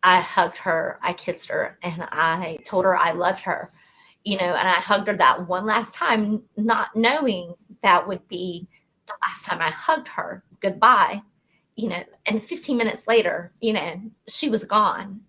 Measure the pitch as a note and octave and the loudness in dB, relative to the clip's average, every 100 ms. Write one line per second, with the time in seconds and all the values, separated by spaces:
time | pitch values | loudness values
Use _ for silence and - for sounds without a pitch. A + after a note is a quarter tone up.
0 | F#3 F#3 E3 - F3 - F#3+ E3 D#3+ - | 6 4 4 0 0 -2 -2 -2 -2 -4
1 | - F3 - E3+ - D#3+ - - F3 E3 | -6 -6 -6 -8 -6 -4 -4 -6 -10 -8
2 | - D3 E3 E3 E3+ D#3+ - F#3+ F#3+ F3+ | -8 0 0 0 -4 -10 -4 0 2 4
3 | E3+ E3 F3 F#3 G3 E3 F3+ _ _ _ | 2 2 0 0 -4 -6 -6 _ _ _
4 | _ _ - G3 F3+ E3 F#3 F3+ F3+ G3+ | _ _ -6 -2 0 2 2 2 2 0
5 | G#3 G3 C#3 - F3 F3+ G#3+ G#3+ A3 - | 0 4 4 4 -2 -4 0 -2 -2 -4
6 | E4+ A3 G#3 G#3+ - - G#3+ A3+ G#3 A3 | 0 0 0 -2 -6 -4 0 0 0 0
7 | A3+ D4 C4+ F#3+ F3 F3 _ - G3+ F3+ | 2 2 0 -2 -6 -16 _ 0 4 6
8 | - F#3 _ F3+ F3+ E3+ F3+ _ _ _ | 4 -8 _ -8 -6 -8 -12 _ _ _
9 | - - - - - E3+ D#3+ D#3+ - D#4 | -18 -6 -6 -6 -8 -2 -4 -2 0 0
10 | - - - F3+ _ _ G3 F#3 A3+ A#3 | -2 -10 -8 -10 _ _ -4 4 6 6
11 | F#3 G#3 - _ _ _ _ - A3 F3 | 4 0 -12 _ _ _ _ -6 -4 -6
12 | - _ - G#3+ - F4 - B3 A3+ - | -10 _ -4 -4 -4 -10 -2 0 0 -2
13 | - A3+ F3 E3+ F3 _ A3+ G#3+ D#3+ E3+ | 2 2 2 -2 -8 _ -2 -2 -4 -8
14 | A3 _ - - D4+ A3 - G#3 G#3 - | -14 _ -10 -4 -2 -2 0 2 2 0
15 | G3 G3 | -8 -14